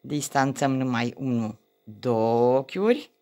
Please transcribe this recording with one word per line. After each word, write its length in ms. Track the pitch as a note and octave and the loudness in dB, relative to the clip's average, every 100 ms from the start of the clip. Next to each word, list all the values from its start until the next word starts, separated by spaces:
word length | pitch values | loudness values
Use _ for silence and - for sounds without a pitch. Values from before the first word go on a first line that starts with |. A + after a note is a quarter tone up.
Distanțăm 720 | - D3 C3 C#3 C3+ C3+ C#3 | -6 -6 -2 0 0 0 0
numai 420 | C3 C3 A#2+ A#2+ - | 0 -2 -2 -4 -4
unu, 420 | C3+ A#2+ A2 A2+ _ _ | -2 -2 -2 -8 _ _
două 720 | - G#2 B2+ A2+ A2+ A#2 A#2+ C3 | -20 -8 -2 2 2 4 4 2
ochiuri. 520 | C3+ F#3+ G#3 B3 - _ | 0 -2 0 0 -2 _